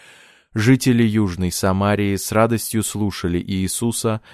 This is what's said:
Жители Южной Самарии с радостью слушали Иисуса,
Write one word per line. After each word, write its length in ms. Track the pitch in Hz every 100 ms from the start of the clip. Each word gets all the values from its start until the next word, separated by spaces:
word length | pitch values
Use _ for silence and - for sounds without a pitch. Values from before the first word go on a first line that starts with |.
| - - - _ _
Жители 500 | 110 107 131 135 120
Южной 500 | 113 107 101 85 90
Самарии 640 | - 98 95 101 104 101 98
с 160 | -
радостью 500 | 107 117 113 - 110
слушали 560 | 101 104 104 - 90 87
Иисуса, 800 | - 95 92 - 117 113 117 107 -